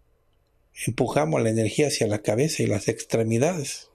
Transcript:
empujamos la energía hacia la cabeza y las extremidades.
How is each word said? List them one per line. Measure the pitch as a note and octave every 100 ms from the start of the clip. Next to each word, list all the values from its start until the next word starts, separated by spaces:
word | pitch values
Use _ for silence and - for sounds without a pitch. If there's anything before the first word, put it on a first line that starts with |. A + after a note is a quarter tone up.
| _ _ _ _ _ _ _ - -
empujamos | A2+ B2 C#3 D#3 D3+
la | A2+
energía | A2 G#2+ - D3
hacia | - A2
la | G#2
cabeza | - G#2+ D#3 -
y | A2+
las | G#2 -
extremidades. | A2+ - A#2+ A2+ A2+ D3 F3+ C3+ - -